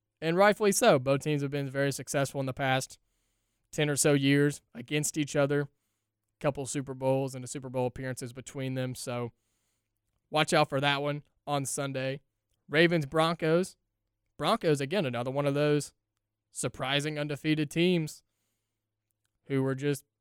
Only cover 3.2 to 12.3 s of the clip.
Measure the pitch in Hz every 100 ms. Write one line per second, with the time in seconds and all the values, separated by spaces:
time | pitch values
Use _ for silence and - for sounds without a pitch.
3.2 | _ _ _ _ _ - 151 139 156 143
4.2 | 135 143 147 143 - - 123 147 147 160
5.2 | 143 151 139 143 143 _ _ _ _ _
6.2 | _ _ 151 139 131 151 135 131 131 135
7.2 | 135 131 127 147 131 127 127 - 131 123
8.2 | 123 127 - 143 131 131 127 123 - 120
9.2 | 120 - _ _ _ _ _ _ _ _
10.2 | _ 151 156 160 151 139 143 143 143 147
11.2 | - _ - 143 135 - 139 135 131 139
12.2 | -